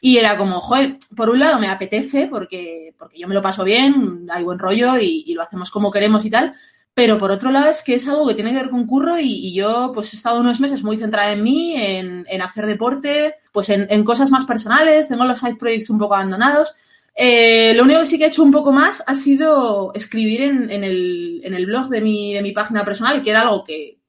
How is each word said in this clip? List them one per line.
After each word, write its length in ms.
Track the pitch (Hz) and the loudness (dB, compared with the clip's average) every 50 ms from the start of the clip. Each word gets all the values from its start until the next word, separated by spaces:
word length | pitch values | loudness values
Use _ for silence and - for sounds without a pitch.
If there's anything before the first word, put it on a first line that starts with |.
y 160 | - 262 254 233 | 4 4 4 4
era 200 | 226 208 208 196 | 4 2 0 0
como, 220 | 202 196 185 180 | -2 -2 -4 -4
"Joder, 380 | - - 240 269 277 269 - - - _ 214 | -4 -2 0 0 0 0 -2 -10 -18 _ -8
por 140 | - 226 220 | -4 0 2
un 100 | 240 254 | 2 4
lado 180 | 285 311 311 247 | 4 2 2 2
me 80 | 214 190 | 0 -2
apetece 600 | 196 196 196 185 - 214 269 - - 277 294 269 | -4 -6 -6 -6 -4 -4 -4 -2 -2 -2 -2 -2
porque, 640 | 269 214 185 - 190 185 175 165 165 165 160 160 _ _ | -4 -10 -10 -10 -12 -12 -12 -12 -14 -16 -16 -20 _ _
porque 200 | - - _ 165 | -20 -20 _ -16
yo 100 | 175 185 | -10 -4
me 60 | 196 | -4
lo 80 | 202 | -2
paso 220 | 196 196 190 202 185 | -2 -2 -4 -2 0
bien, 640 | 190 214 240 262 277 285 277 233 190 175 175 - 175 | 0 2 4 4 4 4 4 2 0 -4 -8 -10 -10
hay 120 | 170 180 175 | -8 -6 -4
buen 160 | 175 180 180 | -6 -6 -4
rollo 380 | 190 185 196 226 240 247 254 254 | -2 -2 0 2 2 2 2 2
y, 240 | 214 180 165 160 151 | 0 0 -2 -4 -6
y 80 | 160 170 | -6 -8
lo 80 | 165 | -8
hacemos 300 | 170 165 - 185 180 - | -8 -10 -10 -12 -12 -8
como 180 | - 208 208 202 | -4 -2 -2 0
queremos 340 | 196 202 202 214 220 214 214 | 0 0 2 2 2 2 0
y 40 | 220 | 0
tal". 240 | 214 226 277 269 - _ _ _ _ _ _ _ _ | 0 0 0 -2 -6 _ _ _ _ _ _ _ _
Pero 240 | - 240 220 214 214 | 2 2 4 4 2
por 140 | 196 190 | 0 -2
otro 200 | 196 196 240 254 | -2 -2 -2 0
lado 180 | 269 269 285 302 | 2 2 2 2
es 120 | 320 311 | 0 0
que 140 | - - 247 | -2 -2 -2
es 120 | 262 247 269 | -2 -2 -2
algo 180 | 285 302 302 262 | -2 0 0 0
que 80 | 214 | 0
tiene 160 | - 208 226 | -2 -2 -4
que 60 | 247 269 | -2 -4
ver 120 | 262 269 | -4 -4
con 160 | 254 247 233 220 | -4 -4 -2 0
curro 320 | 240 277 285 330 339 339 | 0 0 0 0 0 0
y, 280 | 302 254 208 190 185 185 | -2 -2 -4 -4 -8 -6
y 60 | 175 | -4
yo 380 | 190 196 208 226 240 254 254 - | -2 -2 0 0 -2 -2 -4 -4
pues 200 | 214 208 - - | -8 -8 -10 -12
he 20 | |
estado 240 | - - 240 233 240 | -8 -4 -2 0 2
unos 200 | 240 240 240 240 | 2 0 2 0
meses 200 | 269 277 277 - - | -2 -2 -2 -4 -4
muy 140 | 208 214 220 | -4 -4 -4
centrada 340 | 233 214 214 208 202 208 208 | -4 -4 -2 0 0 0 0
en 100 | 208 214 | -2 0
mí, 320 | 233 277 311 339 339 330 | 0 0 0 0 -2 -4
en, 500 | 269 220 196 190 185 185 185 180 180 175 - | -4 -4 -4 -4 -4 -6 -8 -10 -12 -10 -8
en 120 | 190 190 | -8 -8
hacer 240 | 185 185 - 214 214 214 | -8 -8 -8 -8 -6 -6
deporte, 680 | 208 208 226 240 269 277 269 285 285 294 302 302 302 - _ _ | -4 -2 -2 -4 -4 -4 -4 -4 -2 0 -2 -2 -4 -8 _ _
pues 180 | _ 208 196 202 | _ -6 -2 0
en, 180 | 208 202 202 202 | 0 0 0 2
en 140 | 208 214 214 | 2 2 2
cosas 240 | 220 233 233 277 269 | 2 2 2 2 4
más 140 | 269 262 269 | 4 2 2
personales, 640 | 269 247 220 220 220 233 285 311 320 311 311 302 294 | 0 -4 -6 -2 2 2 4 6 6 4 4 4 0
tengo 160 | 262 233 247 | -2 -2 0
los 140 | 254 247 247 | 0 0 -2
side 160 | - 240 226 226 | -4 -6 -6 -4
projects 320 | - 240 226 220 220 - | -4 -2 -2 -2 -2 -2
un 80 | 208 214 | -2 -2
poco 160 | 208 202 202 | 0 0 0
abandonados. 580 | 196 196 190 190 190 233 277 294 294 311 302 - _ _ _ _ _ _ _ _ | 0 0 -2 -2 0 0 2 4 2 2 0 -4 _ _ _ _ _ _ _ _
Eh, 600 | - 247 247 240 233 226 226 226 226 226 226 226 | 0 2 4 6 6 6 6 6 6 6 6 6
lo 80 | 233 247 | 6 6
único 180 | 262 302 320 | 6 6 6
que 40 | 330 | 4
sí 120 | 277 339 311 | 2 0 2
que 80 | 302 | 2
he 20 | 311 | 2
hecho 160 | 302 - 320 | 4 6 6
un 80 | 285 | 6
poco 200 | 277 302 294 277 | 6 6 4 4
más 320 | 277 277 302 349 403 - - - | 4 4 4 2 0 -2 -4 -4
ha 80 | 269 | -4
sido 800 | 277 - 285 277 269 311 311 302 277 254 233 208 202 190 185 - | -2 2 2 2 2 4 2 2 2 2 0 -2 -2 -4 -6 -8
escribir 480 | 202 220 - - 220 220 214 220 233 | -10 -12 -8 -4 -2 0 0 0 0
en, 280 | 269 285 277 262 240 220 | 0 0 0 0 -2 -2
en 140 | 202 202 196 | -4 -6 -4
el, 580 | 190 185 185 180 180 180 175 175 170 170 165 - | -2 -2 -2 -2 -2 -4 -6 -6 -8 -10 -10 -10
en 100 | 185 190 | -8 -6
el 120 | 180 180 | -4 -4
blog 240 | 190 214 254 262 262 | -2 -2 -4 -4 -2
de 120 | 254 220 | -4 -2
mi, 320 | 214 220 214 208 208 202 202 | 0 0 -2 -2 -4 -6 -6
de 80 | 202 | -4
mi 100 | 202 196 | -6 -4
página 340 | 196 208 214 - 233 208 202 | -4 -6 -6 -4 -2 -4 -2
personal, 360 | 202 202 202 220 247 285 277 - | -4 -4 -4 -2 -2 -2 -2 -2
que 60 | 214 | 0
era 120 | 214 220 | 2 2
algo 220 | 233 240 214 190 - | 2 2 0 -2 -4
que 340 | - 156 156 147 143 - _ _ | -8 -12 -12 -12 -14 -18 _ _